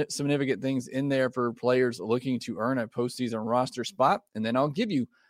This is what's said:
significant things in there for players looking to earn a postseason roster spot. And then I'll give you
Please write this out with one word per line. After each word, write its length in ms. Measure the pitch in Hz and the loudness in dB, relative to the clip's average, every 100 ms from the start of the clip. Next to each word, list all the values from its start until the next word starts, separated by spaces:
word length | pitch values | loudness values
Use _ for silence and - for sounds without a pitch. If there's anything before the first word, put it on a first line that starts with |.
| 147 | -2
significant 520 | - 143 143 131 107 | -2 0 2 2 0
things 260 | 135 135 123 | 0 -2 -2
in 200 | 131 139 | -4 0
there 240 | 135 127 | 2 2
for 200 | 127 120 | 0 -2
players 460 | 113 123 127 127 117 | 0 2 4 2 0
looking 400 | 101 123 135 123 | -2 -2 0 -4
to 180 | - 95 | -4 -4
earn 180 | 113 131 | -2 -2
a 100 | 110 | -4
postseason 560 | - 123 - 123 110 | -2 -4 -2 -4 -4
roster 400 | 113 123 127 - | 0 0 0 -4
spot. 380 | 117 - 131 202 - 110 | -8 2 2 2 -2 -6
And 100 | 110 | 0
then 100 | 123 | 2
I'll 140 | 147 | 0
give 220 | 143 226 | 0 0
you 160 | 151 117 _ _ | 0 -2 _ _